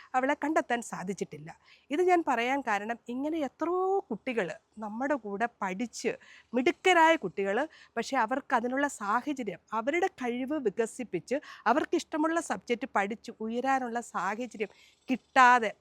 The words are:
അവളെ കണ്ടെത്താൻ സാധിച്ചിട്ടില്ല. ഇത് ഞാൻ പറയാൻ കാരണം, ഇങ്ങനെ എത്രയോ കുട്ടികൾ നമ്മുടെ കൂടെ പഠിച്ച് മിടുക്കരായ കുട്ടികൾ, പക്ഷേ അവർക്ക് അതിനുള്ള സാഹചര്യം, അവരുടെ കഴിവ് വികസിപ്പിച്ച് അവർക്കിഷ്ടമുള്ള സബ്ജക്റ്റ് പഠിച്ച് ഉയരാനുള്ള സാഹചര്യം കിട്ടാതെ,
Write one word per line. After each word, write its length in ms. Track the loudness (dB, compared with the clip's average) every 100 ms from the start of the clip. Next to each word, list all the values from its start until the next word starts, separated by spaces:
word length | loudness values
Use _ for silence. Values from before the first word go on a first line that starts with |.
| -4 0
അവളെ 180 | 0 0
കണ്ടെത്താൻ 360 | 0 0 0 -2
സാധിച്ചിട്ടില്ല. 680 | -4 -8 -6 -6 -8 -10 -16 -20 _ -20 -4
ഇത് 80 | 0 4
ഞാൻ 140 | 4 4
പറയാൻ 300 | 0 2 0 0
കാരണം, 280 | -2 -2 -8 -8
ഇങ്ങനെ 240 | -6 -4 -2 -4
എത്രയോ 520 | -4 -2 0 0 0 -2
കുട്ടികൾ 380 | -6 -4 -2 -2 -6 _ -12
നമ്മുടെ 320 | -10 -4 -2 -2 -4
കൂടെ 220 | -4 -4 -4
പഠിച്ച് 520 | -6 -4 -6 -4 -4 -4 -10 -20 _
മിടുക്കരായ 600 | 0 0 2 4 6 6 4
കുട്ടികൾ, 420 | 0 -2 0 0 -2 -8 -12 -8
പക്ഷേ 200 | -2 -2 0
അവർക്ക് 300 | -2 0 0
അതിനുള്ള 280 | 0 0 -2 -2
സാഹചര്യം, 600 | -2 -2 -2 -6 -6 -8 -8 -6
അവരുടെ 300 | -2 0 -2 -2
കഴിവ് 360 | -6 -4 -4 -2 -2
വികസിപ്പിച്ച് 720 | -2 -4 -4 -8 -6 -4 -4 -6 -4 0
അവർക്കിഷ്ടമുള്ള 720 | 2 2 -2 -2 0 0 0 -2
സബ്ജക്റ്റ് 380 | -6 -4 -4 -2 0
പഠിച്ച് 360 | 0 -4 -10 -10 -6
ഉയരാനുള്ള 520 | -2 0 0 0 -6 -6
സാഹചര്യം 580 | -4 -4 -4 -6 -6 -8 -10 -20 _ -4
കിട്ടാതെ, 600 | -4 _ 8 8 8 4 -4